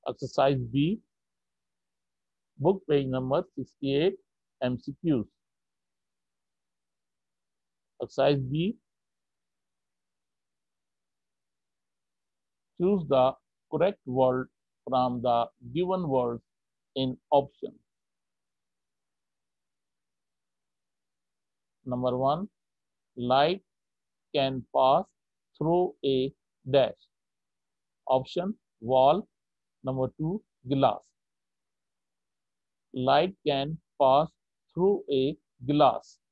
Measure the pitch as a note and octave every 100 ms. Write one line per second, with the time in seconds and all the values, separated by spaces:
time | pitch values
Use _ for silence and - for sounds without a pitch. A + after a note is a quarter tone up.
0 | - - C3 - C3+ C3+ A#2+ C3 D#3 A3
1 | _ _ _ _ _ _ _ _ _ _
2 | _ _ _ _ _ - C#3+ G3 - C#3+
3 | C3+ B2+ C3 D3 F#3+ - B2+ _ C#3 C#3
4 | F3+ G4 _ _ _ _ B2 B2 - C#3+
5 | E3 C3 G#2 _ _ _ _ _ _ _
6 | _ _ _ _ _ _ _ _ _ _
7 | _ _ _ _ _ _ _ _ _ _
8 | A#2 - C#3 C#3+ B2+ D3+ F3+ - _ _
9 | _ _ _ _ _ _ _ _ _ _
10 | _ _ _ _ _ _ _ _ _ _
11 | _ _ _ _ _ _ _ _ _ _
12 | _ _ _ _ _ _ _ _ F3+ G3+
13 | D3 C3+ B2+ - _ _ _ D#3 F3+ G3+
14 | - B2+ C3 B2+ - _ _ _ - B2+
15 | B2+ B2 B2 A#2 A#2 _ A#2+ C#3 F3+ F#3
16 | E3+ C3 A#2+ A#2+ _ _ _ _ _ C3
17 | C3 B2+ _ C#3+ C#3 _ - - _ _
18 | _ _ _ _ _ _ _ _ _ _
19 | _ _ _ _ _ _ _ _ _ _
20 | _ _ _ _ _ _ _ _ _ _
21 | _ _ _ _ _ _ _ _ C3 B2
22 | B2+ B2 C3+ D#3 G3+ _ _ _ _ _
23 | _ - B2 C3 D3+ F#3+ _ _ _ _
24 | _ _ _ D3+ C3+ C3 A2+ C3+ C3 D3+
25 | G3+ _ _ _ _ _ D3+ F3 F#3 -
26 | C#3 C3 C3 _ _ _ C3 C#3 A#2+ -
27 | _ _ _ _ _ _ _ _ _ _
28 | - C3 C3 F3 F#3 - _ _ A2+ C3
29 | C3+ F3 - _ _ _ _ _ B2+ C3
30 | B2+ - D#3 G#3 _ _ B2 C3+ C3 G2+
31 | _ _ _ _ _ _ _ _ _ _
32 | _ _ _ _ _ _ _ _ _ B2+
33 | B2+ C#3+ F3+ - D3+ C#3 C#3+ D#3+ _ _
34 | C3+ C3+ D#3+ _ _ _ _ E3 F#3 G3+
35 | - C#3 C3+ D#3 _ _ B2 D3 C#3 A2
36 | - _ _